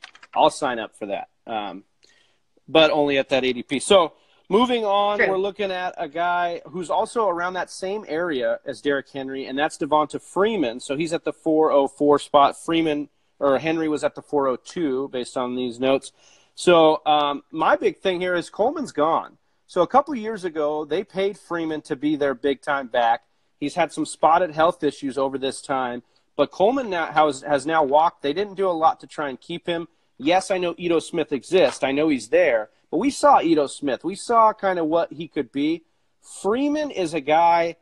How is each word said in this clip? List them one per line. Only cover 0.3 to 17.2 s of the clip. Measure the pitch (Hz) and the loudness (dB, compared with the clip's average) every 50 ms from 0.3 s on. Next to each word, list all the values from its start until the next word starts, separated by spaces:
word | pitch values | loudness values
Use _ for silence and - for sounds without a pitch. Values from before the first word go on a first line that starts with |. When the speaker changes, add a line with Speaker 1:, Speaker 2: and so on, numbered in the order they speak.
| - | 0
Speaker 1:
I'll | - 143 156 | 2 2 2
sign | - - 151 131 123 113 | 2 0 -4 -4 -4 -4
up | 107 - _ - | -8 -10 _ -12
for | 110 | -8
that. | 98 98 85 - _ _ _ - - | -6 -6 -8 -8 _ _ _ -14 -8
Um, | 113 107 104 98 98 98 - _ _ _ _ _ _ _ _ _ _ _ _ _ _ _ _ - | -8 -8 -8 -8 -12 -14 -18 _ _ _ _ _ _ _ _ _ _ _ _ _ _ _ _ 2
but | 131 160 156 156 | 4 6 6 6
only | 151 151 147 143 143 139 | 4 2 2 2 2 0
at | 131 - | 0 0
that | 143 131 127 | 0 0 0
A | 127 123 | 0 -2
D | 120 - | -4 -6
P. | - 139 123 | -6 -6 -6
So, | - - 202 190 170 147 - _ _ _ _ _ _ - | 0 6 6 6 6 4 -2 _ _ _ _ _ _ 0
moving | 180 214 254 247 247 233 220 | 2 2 4 4 2 0 0
on, | 202 196 202 202 208 208 208 | 2 2 2 2 2 2 2
Speaker 2:
True. | 226 190 | 2 2
Speaker 1:
we're | 190 190 | 2 0
looking | 196 202 196 - 202 190 | -2 -4 -4 -4 -4 -4
at | 185 180 180 180 - - | -4 -4 -6 -6 -6 -8
a | 175 147 | -10 -8
guy | 139 165 170 175 175 175 175 175 170 - - | -4 -4 -2 -2 0 -2 -2 -4 -4 -8 -12
who's | 151 135 185 175 151 | -10 -10 -10 -6 -2
also | 156 180 220 214 - 240 220 190 | -2 -2 -2 -2 -2 -2 0 0
around | 170 170 175 180 185 | 0 -2 -4 -4 -4
that | 180 160 - | -6 -6 -8
same | - - 190 185 202 214 196 - | -8 -10 -8 -6 -6 -6 -6 -6
area | 151 160 175 175 147 127 117 113 117 - - | -4 -4 -2 -2 -2 -2 -2 -2 -2 -4 -6
as | 139 123 - | -12 -12 -6
Derrick | - 147 143 135 131 _ | -2 -2 -2 -2 -4 _
Henry, | - 139 135 131 135 135 131 | -12 -10 -10 -8 -8 -10 -10
and | 101 131 139 | -8 -4 -2
that's | 151 160 - - | -2 -2 -2 -6
Devonta | 165 139 151 151 151 - - 135 | -4 0 2 2 0 0 -4 -12
Freeman. | - - - 175 196 226 226 190 143 117 110 123 | -12 -8 -2 0 0 0 0 -2 -2 -4 -4 -8
So | - - 139 | -8 -8 -4
he's | 143 170 156 165 | -4 -4 -4 -4
at | 156 - | -4 -6
the | 156 - | -6 -8
four | _ - 160 156 156 156 147 | _ -2 0 2 2 2 4
oh | 123 143 139 135 | 4 4 2 2
four | - - 147 147 143 139 | -2 0 4 4 4 4
spot. | - - - 147 139 131 - - | 2 2 4 6 6 6 2 -2
Freeman, | - - 165 165 165 156 147 147 143 - _ _ _ _ _ - | -6 -2 0 0 0 0 0 -2 -4 -10 _ _ _ _ _ -2
or | 139 143 135 123 | 0 2 2 2
Henry | 143 160 165 165 160 156 | 0 -2 -2 0 0 -2
was | 151 139 151 | -2 -2 -2
at | 143 - | -4 -4
the | 147 | -6
four | - - 147 143 135 131 | -10 -4 -2 0 0 0
oh | 123 | -2
two, | - _ - - 180 170 139 127 131 139 127 | -4 _ -12 -8 -4 -2 -2 -2 -2 -4 -6
based | 127 127 120 - - | -6 -8 -8 -6 -6
on | 135 123 123 123 | -6 -4 -4 -4
these | 127 127 123 113 120 | -4 -6 -6 -6 -2
notes. | 131 131 135 131 - - _ _ _ _ _ _ _ _ _ | 0 2 2 0 -2 -6 _ _ _ _ _ _ _ _ _
So, | - - 180 175 165 160 156 156 - - | -2 2 4 6 8 8 6 4 2 2
um, | 156 151 151 | 2 2 2